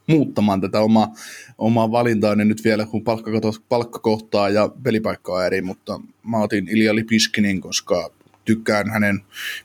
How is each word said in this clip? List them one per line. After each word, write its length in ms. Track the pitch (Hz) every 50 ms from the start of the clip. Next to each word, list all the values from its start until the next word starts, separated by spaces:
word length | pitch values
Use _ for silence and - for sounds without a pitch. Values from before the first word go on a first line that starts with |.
| _ -
muuttamaan 540 | 160 156 131 - - - 104 104 98 98
tätä 180 | - 95 - 107
omaa, 340 | 110 110 110 110 107 104 - - - - - - - - 120 -
omaa 340 | 107 110 117 117 113 113
valintaani 540 | 110 120 120 120 113 107 104 104 104 107 107
nyt 180 | 107 107 107 -
vielä, 220 | 113 107 104 107
kun 180 | 110 - 107 110
palkkakato-, 600 | 120 113 110 - 110 110 113 110 110 104 - - _
palkkakohtaa 800 | 127 120 117 113 - - - 113 110 110 - - - 104 101 98
ja 200 | 101 107 104 - - - 127
pelipaikkaa 640 | 127 110 107 110 104 92 - - - 90 92 92
eri, 160 | 90 92 95
mutta 380 | 90 90 98 - _ - 101 - - - _ _ -
mä 140 | 110 117 110
otin 300 | 104 104 113 101 87 82
Ilja 280 | 110 110 110 110 107
Lipishkinin, 640 | 110 113 110 113 110 - - - 110 104 101 98 90
koska 480 | - 87 90 - - - 101 87 82 - - _ _ _ _ _ _
tykkään 440 | - 110 113 110 - 107 104 98 104
hänen 320 | 110 107 104 101 98 98 - _ - - - - - - -